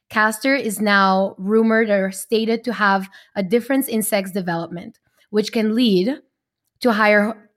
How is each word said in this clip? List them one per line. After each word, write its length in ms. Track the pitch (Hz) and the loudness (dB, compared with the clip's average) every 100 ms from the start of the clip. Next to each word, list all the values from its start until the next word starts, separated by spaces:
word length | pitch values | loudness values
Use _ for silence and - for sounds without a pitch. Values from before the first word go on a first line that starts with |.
| _ | _
Caster 440 | 220 214 220 269 | 0 0 0 0
is 280 | 269 226 185 | 0 -2 -2
now 520 | 208 202 190 190 196 - | 2 4 4 2 0 -4
rumored 520 | 190 220 226 220 226 | 0 2 2 2 2
or 220 | 202 190 | 0 -2
stated 540 | 190 - 220 226 233 240 | -6 -4 -2 0 -2 -4
to 80 | |
have 340 | 190 202 196 190 - _ | -2 0 0 -2 -14 _
a 80 | 208 | -6
difference 460 | 185 233 233 269 277 | -2 -2 0 -2 0
in 140 | - | -4
sex 300 | 208 202 196 | -2 -2 -2
development, 680 | 190 180 170 170 170 - - _ _ _ | -6 -4 -6 -6 -12 -14 -20 _ _ _
which 240 | 208 214 | -4 -2
can 220 | 233 214 220 | -2 0 2
lead 440 | 247 185 196 294 _ _ _ _ _ _ | 2 2 0 -4 _ _ _ _ _ _
to 100 | 247 | -2
higher 580 | 208 214 208 208 220 _ | 2 4 4 2 -4 _